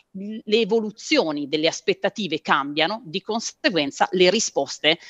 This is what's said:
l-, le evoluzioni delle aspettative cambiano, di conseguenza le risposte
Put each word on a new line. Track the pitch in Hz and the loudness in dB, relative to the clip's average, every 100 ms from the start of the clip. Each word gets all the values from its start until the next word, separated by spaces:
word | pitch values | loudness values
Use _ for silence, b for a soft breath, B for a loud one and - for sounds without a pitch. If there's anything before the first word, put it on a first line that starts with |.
| _ | _
l-, | 190 202 220 | -14 -12 -12
le | - 214 | 0 2
evoluzioni | 214 226 214 202 - 302 160 147 139 | 4 2 0 -6 0 2 2 -2 -2
delle | 156 160 | 0 0
aspettative | - - 185 196 - 185 151 | 0 -2 0 -2 -2 -4 -4
cambiano, | - 156 139 147 160 220 | -2 -2 -2 -2 -2 -2
di | 220 156 | -8 -10
conseguenza | - 120 - - 311 165 143 - - | -6 -6 -6 -4 -2 0 -2 0 0
le | 185 180 | 4 4
risposte | 220 - - 139 - 151 165 | 4 0 -2 -4 0 0 0